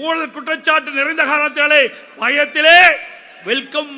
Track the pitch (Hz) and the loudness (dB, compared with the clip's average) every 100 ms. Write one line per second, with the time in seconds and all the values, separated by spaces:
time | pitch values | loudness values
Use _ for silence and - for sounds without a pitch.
0 | 311 330 302 277 269 311 - 311 294 277 | -6 -4 -6 -10 -8 -6 0 -2 -2 -4
1 | 285 320 294 294 294 285 294 302 254 - | -4 -2 -2 -2 -2 -2 2 2 2 -4
2 | - - 226 285 294 302 311 349 359 302 | -20 -6 -2 0 -2 0 6 8 6 4
3 | - - - - 180 254 269 294 294 | -6 -20 -20 -14 -8 -6 -6 -8 -8